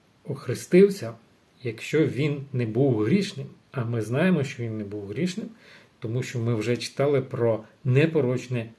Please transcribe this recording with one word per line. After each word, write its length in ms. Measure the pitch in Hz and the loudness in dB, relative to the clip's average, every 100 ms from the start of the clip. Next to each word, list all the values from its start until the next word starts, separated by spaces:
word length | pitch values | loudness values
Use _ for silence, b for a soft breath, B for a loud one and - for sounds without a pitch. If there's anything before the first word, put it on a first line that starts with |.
| _ _ | _ _
охрестився, 920 | - 131 - 113 - 180 202 190 113 - _ _ _ _ | -12 -8 -6 -8 4 8 8 6 -8 -12 _ _ _ _
якщо 420 | 117 - - 151 - | -10 -8 0 2 2
він 360 | 110 151 143 135 | 0 -2 -4 -6
не 120 | 123 113 | -4 -2
був 380 | 110 139 107 | 2 2 2
грішним? 440 | 107 202 - 135 135 - _ | 2 2 0 -6 -14 -16 _
А 140 | 131 113 | -6 -4
ми 160 | 120 | -4
знаємо, 420 | 107 131 185 160 | -2 0 2 2
що 200 | 135 - | 0 -6
він 140 | 117 110 | -6 -6
не 60 | |
був 240 | 98 104 98 | -8 -8 -8
грішним, 400 | 113 180 220 - B B B B _ | -4 -4 -4 -10 B B B B _
тому 240 | 110 123 | -6 -6
що 160 | 127 120 | -4 -4
ми 160 | 117 110 | -2 0
вже 220 | 107 117 | 0 -2
читали 440 | - - 143 139 | -4 -2 2 2
про 420 | 127 117 117 107 B _ | 0 0 0 0 B _
непорочне 880 | 131 131 160 160 123 123 - 123 113 | 0 4 4 2 2 0 -4 -6 -8